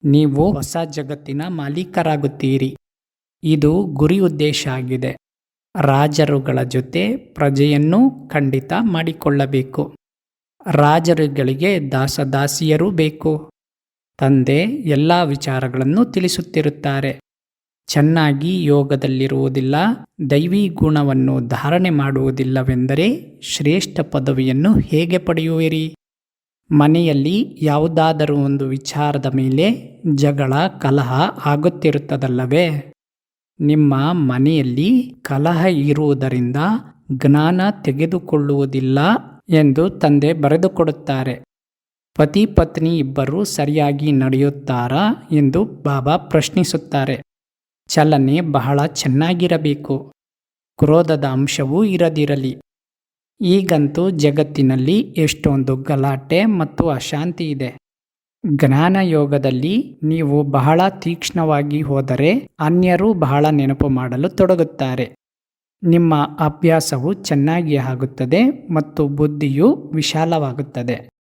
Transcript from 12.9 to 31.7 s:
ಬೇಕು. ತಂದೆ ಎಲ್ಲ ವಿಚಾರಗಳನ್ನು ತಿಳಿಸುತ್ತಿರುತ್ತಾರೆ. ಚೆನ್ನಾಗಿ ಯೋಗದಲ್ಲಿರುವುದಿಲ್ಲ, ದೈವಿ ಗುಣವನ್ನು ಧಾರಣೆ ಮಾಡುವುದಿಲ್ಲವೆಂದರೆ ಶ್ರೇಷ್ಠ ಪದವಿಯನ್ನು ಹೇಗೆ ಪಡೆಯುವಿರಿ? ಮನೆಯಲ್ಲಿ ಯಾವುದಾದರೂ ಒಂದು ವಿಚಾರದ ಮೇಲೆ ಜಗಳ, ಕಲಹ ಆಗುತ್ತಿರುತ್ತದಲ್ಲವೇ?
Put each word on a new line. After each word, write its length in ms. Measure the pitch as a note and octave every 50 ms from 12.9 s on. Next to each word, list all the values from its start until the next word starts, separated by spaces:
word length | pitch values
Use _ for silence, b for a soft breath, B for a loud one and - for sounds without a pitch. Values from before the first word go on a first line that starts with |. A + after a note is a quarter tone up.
ಬೇಕು. 600 | F#3+ E3 D#3+ D#3 D#3 D#3 - D#3+ D#3 D3+ D#3 - _ _ _ _ _ _ _ _ _ _ _ _ _ -
ತಂದೆ 400 | C#3 C3+ C#3 C3+ B2+ C#3 C#3 D3 F3+ A3
ಎಲ್ಲ 540 | C4 D4+ B3 E3 D3 C3+ D3+ D#3+ F3 F3 F3
ವಿಚಾರಗಳನ್ನು 840 | D3+ C#3 C#3 - D3+ C3+ C3 C3 C3 B2 C3 C3 C3+ D#3 G#3 A#3+
ತಿಳಿಸುತ್ತಿರುತ್ತಾರೆ. 1160 | A#3+ - G3 F3+ F3+ - - E3+ - - D#3+ D3+ D3 D3 D3 - C#3+ C#3 C#3 C3+ C#3 C3+ - _ _ _ _ _ _ _ _ _ _ _ _ _
ಚೆನ್ನಾಗಿ 760 | - - D3+ C#3+ D3+ D#3+ E3 D#3 D3+ C#3 C#3 D3 E3+ F#3 F#3 E3+
ಯೋಗದಲ್ಲಿರುವುದಿಲ್ಲ, 1120 | D3 C#3+ C#3+ C#3 C#3 C#3+ C3+ C3+ C3+ C3+ C3 C3+ C3+ C3+ C3+ C3+ C3+ C3+ C3+ C3 C3 C#3 D3+ F3+ G#3+ A#3+ - - _ _ - E3 C3
ದೈವಿ 380 | C#3+ C#3+ D#3+ F3 F#3 G3+ G#3 F#3+
ಗುಣವನ್ನು 720 | E3 D3 - D#3 D3+ D3 D3 C#3 C3+ C3 C3 C3 C3+ C3 B2 A#2
ಧಾರಣೆ 420 | B2+ - - D3 D#3+ F3+ F#3 F#3
ಮಾಡುವುದಿಲ್ಲವೆಂದರೆ 1500 | E3 C#3+ C#3 C#3 C3+ C3 C3 C3+ C3 C3+ C3+ C3 C3 C3 B2+ C3 C3 B2 B2+ C3 C3+ D3 E3+ G#3+ B3+ - - - - -
ಶ್ರೇಷ್ಠ 600 | - - - - D3+ C#3+ D#3+ G3 F#3+ - - -
ಪದವಿಯನ್ನು 760 | D#3 D3+ - C#3+ C3 C#3 C3+ C3 C3 C3 B2+ C3+ D3+ G3 A3 -
ಹೇಗೆ 400 | B2+ - E3 D3+ E3+ E3+ F3 F3+
ಪಡೆಯುವಿರಿ? 760 | D3+ - E3 D#3+ D#3+ D#3+ E3 D#3+ E3 D#3+ D#3+ D#3+ D#3 D#3+ D#3 _ _ _ _ _ _ _ _ _ _ _ _ _ _ _
ಮನೆಯಲ್ಲಿ 880 | D#3+ D3 D3 D3 D#3 E3+ E3+ E3 D3 C#3+ C3+ D3+ F#3 G#3 B3 - - - D#3+
ಯಾವುದಾದರೂ 760 | D3+ C#3+ D3 D#3 E3+ E3 E3 D#3 D#3+ D#3+ D3+ D3+ D3 D3 C#3+
ಒಂದು 300 | C#3 C#3 C#3 C#3 C3+ C3
ವಿಚಾರದ 680 | C3 C3+ C3 - - D3 D3 D3 D3 C#3+ C3 - C3
ಮೇಲೆ 380 | C3+ C3 C3 C3 C#3 E3 G#3 A3+ - - - - - - E3 D3+
ಜಗಳ, 380 | C#3 C#3+ D3 C#3+ C#3 C#3+ C3 C3+ C#3+ E3+ F#3+ - -
ಕಲಹ 580 | - C#3 C3+ C#3+ C3+ B2 C3 C3 D#3+ G3+ - - -
ಆಗುತ್ತಿರುತ್ತದಲ್ಲವೇ? 1500 | D3 D3 D3 D3+ F3